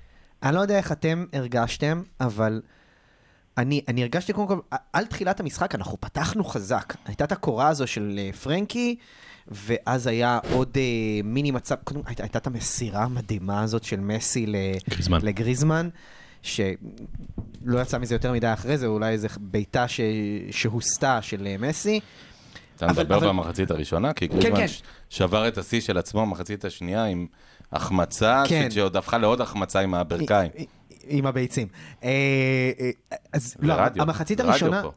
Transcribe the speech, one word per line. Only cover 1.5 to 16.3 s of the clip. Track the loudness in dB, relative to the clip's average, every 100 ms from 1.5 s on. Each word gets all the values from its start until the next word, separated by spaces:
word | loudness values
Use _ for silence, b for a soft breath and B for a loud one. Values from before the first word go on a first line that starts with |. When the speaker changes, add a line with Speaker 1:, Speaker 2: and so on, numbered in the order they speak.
| 0 0 0 0 0 -4 -4
Speaker 1:
אבל | -2 2 0 0 b b b b b b b b b -2
אני, | 0 0 0
אני | 0
הרגשתי | 0 -2 -2
קודם | -2 -2
כל, | -2 -4
ע-, | -10 -4
על | -2 -2
תחילת | -2 -2 -2
המשחק | -4 -2 -2 -2
אנחנו | -6 -8
פתחנו | -8 -4 -2 -2
חזק. | -2 -4 -2 -2 -2 -10 -8
הייתה | -4
את | -2
הקורה | -2 0 2 2
הזו | 2 -2
של, | -2 -4 -4
אה, | -6 -6
פרנקי, | -2 -2 -2 -2 -2 -4 B B B B -16
ואז | -10 -2 -2 0 0 0
היה | 2 2 2 2
עוד, | 0 2 0
אה, | 0 0 0 0
מיני | -2 0 0
מצב, | -2 -2 -4
קודם, | -4 -8 -8
הי-, | -8
הייתה | -4 -4
את | -4
המסירה | -2 0 0 0 0
המדהימה | 0 -2 -4 -4 -2 -2
הזאת | 0 -2
של | -2 -4
מסי | -2 -2 0 0 0
ל-, | 0 0 -2 -4
Speaker 2:
גריזמן. | -2 2 2
Speaker 1:
לגריזמן, | 2 0 0 2 4 2 0 B B B B